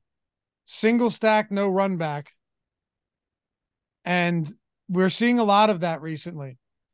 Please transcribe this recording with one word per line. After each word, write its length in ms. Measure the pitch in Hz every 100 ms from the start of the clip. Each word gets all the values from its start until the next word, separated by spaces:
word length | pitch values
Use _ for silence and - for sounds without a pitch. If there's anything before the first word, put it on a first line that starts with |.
| _ _ _ _ _ _ -
single 440 | - 220 233 240
stack, 420 | - 220 214 214
no 160 | 202 202
run 300 | 190 196 180
back. 340 | 156 147 151 _ _ _ _ _ _ _ _ _ _ _ _ _ _ _ _ _
And 480 | 175 180 175 170 151 - _ _ -
we're 200 | 180 185
seeing 300 | - 240 240
a 40 |
lot 260 | 208 202 214
of 120 | 180
that 200 | 170 156
recently. 560 | 160 156 170 160 135 127 _ _ _